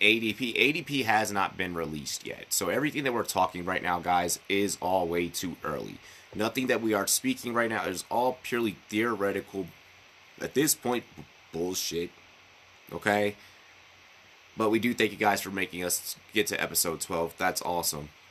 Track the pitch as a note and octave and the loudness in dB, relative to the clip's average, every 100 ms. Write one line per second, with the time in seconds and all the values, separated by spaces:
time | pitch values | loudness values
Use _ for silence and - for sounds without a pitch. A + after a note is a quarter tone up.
0 | G#2 A2+ A2 G#2 B2+ G#2 B2 E3 D3 C#3+ | 6 6 2 -2 -2 2 2 2 -2 -2
1 | A2 G#2+ G#2 G2+ F2+ - F#2 F2 D#2 D#2 | 2 2 2 0 -2 -2 -4 -4 -4 -6
2 | C2+ - - - - - F2+ A2 D3 D3+ | -6 -8 -8 -12 -4 -2 0 0 0 -2
3 | C3+ A#2+ G2+ G2 - F#2 F2 F#2 F2+ F2 | -2 0 0 2 0 0 -2 -2 0 0
4 | E2+ F2 F2 - - G2 G2+ - F2 F#2+ | 2 2 2 -2 0 2 2 0 0 2
5 | E2+ F2 E2+ - F2+ - - C#2+ G1+ G1+ | 2 0 -2 -4 -6 -6 -6 -6 -6 -12
6 | - - - F#2+ A2 C3+ B2+ A2+ A2+ G#2 | -18 -20 -14 -4 -2 0 0 0 2 2
7 | F#2+ - C3 B2+ A#2+ A#2 A2+ G#2+ F#2 F2 | 2 0 0 -2 -2 0 0 0 -2 -4
8 | - A#2 B2+ B2+ - A#2+ A2+ E2+ - G#2+ | -2 0 2 0 -2 0 0 -2 -4 0
9 | A#2 G#2 G2 G2 - G2 E2+ - - - | 0 2 0 0 -4 -6 -6 -10 -20 -20
10 | - - - - - B2+ D3+ - B2 A#2+ | -20 -20 -20 -10 -2 2 2 2 0 -2
11 | - - D2 - - E2 F2+ F#2 - E2 | -4 -16 -18 -20 -10 -4 -2 -2 -2 -4
12 | F2 - - - - - - - - - | -4 -8 -20 -20 -20 -20 -20 -20 -12 -2
13 | G#2+ G#2 G#2 G#2 - - - - - - | 2 4 2 -2 -16 -20 -20 -20 -20 -20
14 | - - - - - - A2 A2 A#2+ A#2 | -20 -20 -20 -20 -20 -2 2 4 2 2
15 | A2 G2+ G#2+ G2 G2 G2 F#2 F2 F2+ - | 0 2 2 2 -2 -4 -4 -4 -2 -2
16 | - - - G#2+ G#2 F#2 E2 E2+ F2 D#2 | -4 -12 -2 0 0 0 -2 0 0 -2
17 | - F2 E2 - F#2 F2 - F2 E2 D2+ | -4 -2 -2 0 -2 0 -2 -2 -2 -4
18 | D2 - - | -10 -16 -20